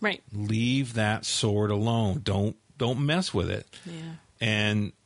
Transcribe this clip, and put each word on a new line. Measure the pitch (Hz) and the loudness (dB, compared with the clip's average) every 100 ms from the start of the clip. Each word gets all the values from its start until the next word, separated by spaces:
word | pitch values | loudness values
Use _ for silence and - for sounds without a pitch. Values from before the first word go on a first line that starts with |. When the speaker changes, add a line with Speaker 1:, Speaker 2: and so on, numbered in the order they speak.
Speaker 1:
Right. | 214 - - | -4 -4 -8
Speaker 2:
"Leave | 104 104 110 120 135 123 113 | -6 -2 0 2 0 0 0
that | 107 110 - | 0 0 -2
sword | - 110 104 104 | 0 2 2 2
alone. | 104 113 117 104 - | 2 2 2 2 0
Don't, | 104 98 104 - _ - | 0 0 0 -2 _ -2
don't | 120 131 143 | -2 0 2
mess | 175 185 98 | 0 0 -2
with | 87 | -2
it." | 98 - - 175 | -4 -8 -16 -14
Speaker 1:
Yeah. | 165 165 165 - - | -12 -12 -14 -20 -2
Speaker 2:
And | 113 107 107 107 104 - | 0 2 2 2 0 -8